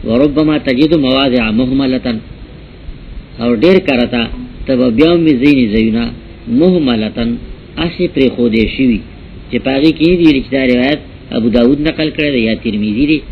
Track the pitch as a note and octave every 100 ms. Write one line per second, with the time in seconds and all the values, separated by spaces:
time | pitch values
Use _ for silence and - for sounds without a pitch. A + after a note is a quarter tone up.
0 | A2+ A#2 D3 C#3 D#3 D3+ - B2+ D3+ E3
1 | C3 C3+ C#3 B2 A2 G#2+ B2+ C3+ C3+ B2+
2 | B2+ A2 - - - - - - - -
3 | - - - - A#2+ A#2 E3 F#3+ E3 B2
4 | A#2+ B2 A#2 - - - - B2+ B2+ A2+
5 | D#3+ F3 D#3+ C3 C#3+ C#3 A#2 A2 A2 A2
6 | A#2 - - - A#2 A#2+ F3+ F3+ C3+ A2+
7 | G#2+ G2+ A#2 A#2+ - - - - E3+ -
8 | F3 C#3 C3 A2 A#2+ A2 G#2+ - C3 G#2+
9 | - - - - - B2 C3 C3+ D#3 D3
10 | D#3+ F3+ E3 C3+ B2 C3 C3 B2 C3 D3
11 | - - - A#2+ A2+ A#2 A#2+ C#3+ D3+ -
12 | D#3 - D3 C3 A2 G#2+ A#2 G#2 G#2+ G#2+
13 | D3 D3+ B2